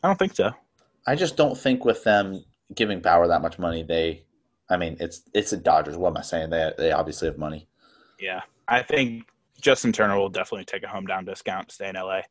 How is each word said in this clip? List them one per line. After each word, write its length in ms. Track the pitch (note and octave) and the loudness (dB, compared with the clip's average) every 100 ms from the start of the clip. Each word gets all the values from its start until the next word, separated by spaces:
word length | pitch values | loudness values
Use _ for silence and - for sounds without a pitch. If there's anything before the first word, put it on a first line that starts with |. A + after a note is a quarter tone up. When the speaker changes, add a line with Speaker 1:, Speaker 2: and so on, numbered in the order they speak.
Speaker 1:
I 60 | F3+ | 0
don't 100 | F#3+ | 2
think 160 | F#3+ | 0
so. 160 | - G2 - _ _ _ _ - | 2 -2 -2 _ _ _ _ -2
Speaker 2:
I 80 | |
just 220 | D3 F3 - | 0 0 2
don't 200 | D3 B2 | 2 2
think 260 | C3+ B2 | 0 2
with 180 | A#2+ A2 | 2 2
them 400 | A2+ G#2 G2 F#2+ - _ _ | 4 4 2 -6 -14 _ _
giving 260 | G2 G#2+ F#2+ | -2 -2 0
Bauer 260 | E2+ E2+ E2+ | 4 6 6
that 140 | E2 | 4
much 160 | E2 - | 0 -4
money, 240 | F2 E2 | -4 -4
they, 420 | D#2+ E2 E2 D#2+ _ _ _ _ _ | -2 0 0 -2 _ _ _ _ _
I 60 | F2+ | -2
mean, 200 | E2+ D#2+ | -2 -4
it's, 220 | E2+ - _ | -8 -8 _
it's 160 | G2+ G2+ | -2 0
the 60 | F#2+ | 0
Dodgers. 400 | E2+ D#2 D2+ D#2 | 4 4 2 -2
What 140 | F2+ | -2
am 60 | D#2 | -2
I 60 | |
saying? 280 | - E2+ D#2+ | -4 -4 -2
They, 220 | E2 D#2+ - | 0 -2 0
they 140 | D#2+ | 0
obviously 340 | D#2 D#2+ D2+ D#2+ | 2 -2 -4 -4
have 100 | D2 | -4
money. 300 | D2+ D#2 - _ _ _ _ _ | -8 -8 -16 _ _ _ _ _
Speaker 1:
Yeah, 220 | F#2+ F#2 - _ - | -8 -8 -12 _ 0
I 160 | B2 | 0
think 440 | B2 C#3 B2 A#2 A2+ _ _ _ | 2 0 0 -4 -16 _ _ _
Justin 320 | - C3 A#2+ | 2 4 2
Turner 240 | A2 G#2 G2+ | 2 2 2
will 120 | G2 | 0
definitely 360 | F#2 F#2 G#2 | -2 -6 -8
take 200 | F2+ G2 | -8 -10
a 40 | F#2+ | -8
home 180 | G2+ F#2+ | -10 -6
down 180 | F#2+ | -8
discount 440 | F#2 F#2+ - F#2+ F#2 | -8 -10 -8 -8 -10
to 60 | |
stay 140 | - G2 | -10 -10
in 80 | F#2 | -8
L 140 | F#2 | -6
A. 120 | F#2+ - | -6 -6